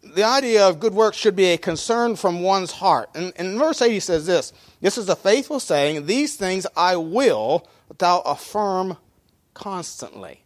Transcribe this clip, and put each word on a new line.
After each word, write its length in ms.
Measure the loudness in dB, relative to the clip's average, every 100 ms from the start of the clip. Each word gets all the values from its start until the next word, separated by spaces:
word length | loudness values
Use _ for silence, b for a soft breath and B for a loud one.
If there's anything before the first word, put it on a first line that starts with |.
The 200 | -8 -2
idea 440 | 2 2 2 4 4
of 120 | 4
good 140 | -2
works 240 | 2 2 2
should 180 | 0 2
be 100 | 2
a 120 | 2
concern 580 | -2 -6 -2 0 0 0
from 260 | -2 -2
one's 300 | 0 0 -2
heart. 380 | -2 2 2 0 -8
And, 180 | -10 -6
and 140 | -6
in 100 | -2
verse 220 | 0 2
eight 100 | 2
he 80 | 0
says 260 | -2 -2 2
this, 280 | 0 0 b b b
"This 180 | -2 -2
is 120 | -2
a 60 | 0
faithful 440 | 2 2 0 -6
saying, 460 | -2 0 2 -2 -2
these 300 | -2 -2 -4
things 300 | -4 -2 -4 0
I 180 | 2 2
will 720 | 0 2 2 2 0 -2 -2 b b
that 100 | -2
thou 220 | 2 2
affirm 760 | 0 -6 -6 -4 -2 -2 -4 -8 _ _ _ _ _
constantly." 920 | -16 -10 -10 -10 -12 -16 -14 -18 -20